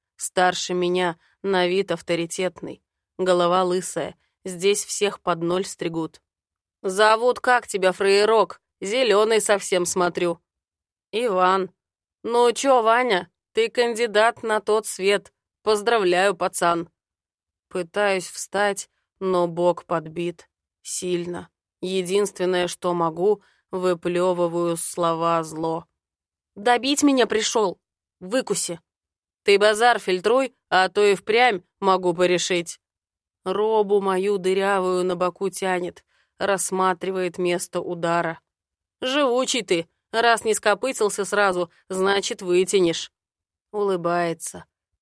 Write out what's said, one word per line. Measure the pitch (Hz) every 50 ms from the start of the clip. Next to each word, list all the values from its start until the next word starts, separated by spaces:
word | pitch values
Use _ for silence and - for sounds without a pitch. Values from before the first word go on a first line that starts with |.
| _ _ _
старше | - - - - 190 180 180 170 - - -
меня, | 180 180 180 175 180 180 180 175 165 _ _ _ _ _
на | - 196 196 185 180
вид | 175 180 190 196 190
авторитетный. | 175 170 - - 175 165 170 170 - - 185 180 175 - - - - - _ _ _ _ _ _ _ -
Голова | 185 185 180 175 175 175 180 185 185
лысая, | 180 180 185 180 - - 170 143 - - _ _ _ _ _ -
здесь | 185 185 170 180 202 208 208 -
всех | - - - 202 196 196 -
под | - 185 170 165
ноль | 165 170 175 185 196
стригут. | - - - 170 170 165 165 160 156 _ - _ _ _ _ _ _ _ _ _ _ _ _
"Зовут | - 196 185 196 214 214 220 220 240 254 247 -
как | - 254 247 240 233
тебя, | - - 190 185 185
фраерок? | 180 - 202 196 196 202 208 214 226 220 196 - - - _ _ _ - 190
Зеленый | 190 214 262 262 226 190 202 220 220 226 214
совсем | 202 - 208 196 - - 196 180 175
смотрю". | 175 - 185 175 175 170 180 180 175 170 - _ _ _ _ _ _ _ _ _ _ _ _ _ -
"Иван". | - 214 247 233 190 185 185 185 190 190 185 190 _ _ _ _ _ _ _ _ _ _
"Ну | - 175 233 240 240 240
че, | 226 - - 277 262 247
Ваня, | 220 220 226 240 254 247 202 180 185 - _ _ _ _
ты | - 220 226 226
кандидат | - 247 233 233 233 214 240 226 196 214 220 233 233 -
на | - 226 214 214
тот | 208 - 214 220 214
свет. | - - - 185 196 202 190 - - _ _ _ _ _ _
Поздравляю, | - 214 214 208 202 233 240 226 196 180 175 180 190 202 202
пацан". | - 180 185 - - 185 170 170 170 170 - _ _ _ _ _ _ _ _ _ _ _ _ _ _ _ _
Пытаюсь | - 190 180 165 - 202 208 202 196 185 175 -
встать, | - - - - - 196 208 202 196 196 - _ _ _ _ _ _ -
но | 190 190 185 175 175
бок | 175 165 170 175 175 170 175 -
подбит. | - 180 165 156 160 160 175 170 175 170 - - _ _ _ _ _ _ _
Сильно. | - - - - 185 180 180 170 175 175 175 185 175 - _ _ _ _ _ -
Единственное, | - 185 190 190 180 175 190 202 208 196 - - 185 180 180 180 180 175
что | - - - 180
могу, | 175 175 170 165 160 165 180 214 208 202 _ _ _ _ _ -
выплевываю | - 185 180 185 180 170 - 175 175 175 180 185 180 175 175 170 165 175 175 170 170
слова | 165 - - - - 170 165 165 160 165 170 170 165
зло. | 160 156 160 156 165 165 160 170 165 _ _ _ _ _ _ _ _ _ _ _ _ _ -
"Добить | 202 208 240 240 240 226 269 285 277
меня | 294 285 269 254 226
пришел? | 220 214 214 214 - - 233 214 180 175 _ _ _ _ _ _ _ _ -
Выкуси". | 180 185 214 262 214 - 202 - - - 170 165 _ _ _ _ _ _ _ _ _ _ _ _ -
"Ты | - 202 196
базар | 208 214 214 208 233 240 233 208
фильтруй, | - - 185 185 175 208 233 262 269 247 _ _ _ -
а | 165 185 185 185
то | - 208
и | 208 202 196
впрямь | 185 - - 214 233 254 247 208 175 - _ _ -
могу | 196 196 185 185 180 180
порешить". | 170 175 180 180 180 170 - - 185 175 170 - - - _ _ _ _ _ _ _ _ _ _ _ _ -
Робу | 185 185 196 214 220 220 214 208 196 208 202
мою | 196 196 190 185 190 202 202 190
дырявую | 175 185 190 196 196 196 202 196 185 185 185 180 180
на | 185 180
боку | 175 180 180 175 - 202 190
тянет, | 180 - 196 190 185 180 180 175 - - _ _ _ _ _ _ _ -
рассматривает | 190 196 196 180 - - 190 185 185 185 185 175 - 185 190 185 185 175 170 -
место | 180 175 175 170 - - - 175
удара. | - - 175 170 165 170 170 170 165 165 165 - _ _ _ _ _ _ _ _ _ _ _ - 233
"Живучий | 254 262 294 294 254 233 254 262 - - 247
ты, | 196 - 185 170 165 _ _ _ _ -
раз | - 226 233 233 233 214 -
не | 226 208
скопытился | - - 220 202 196 - 269 262 - 220 202 - - 196
сразу, | - - 202 208 196 180 180 175 170 _ _ _ -
значит, | 190 185 190 196 202 196 190 - 240 -
вытянешь". | 196 180 180 180 185 185 - 196 180 170 160 - - - _ _ _ _ _ _ _ _ _ _ _ _
Улыбается. | - 208 208 196 190 180 165 170 175 175 175 170 165 165 - - - 175 - _ _ _ _ _ _ _